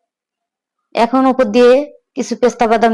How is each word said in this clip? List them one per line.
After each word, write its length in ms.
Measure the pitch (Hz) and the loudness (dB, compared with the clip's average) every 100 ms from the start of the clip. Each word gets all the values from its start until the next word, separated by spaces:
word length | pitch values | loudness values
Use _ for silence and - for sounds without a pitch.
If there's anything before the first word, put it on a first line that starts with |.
| _ _ _ _ _ _ _ _ _ | _ _ _ _ _ _ _ _ _
এখন 280 | - 233 262 262 | -4 -2 0 0
উপর 140 | 254 226 240 | 0 0 2
দিয়ে 160 | 247 262 294 - _ - | 4 2 -2 -12 _ -10
কিছু 160 | 226 220 | -8 -4
পেস্তা 260 | 240 - 233 | -4 -2 -2
বাদাম 220 | 220 233 | 0 0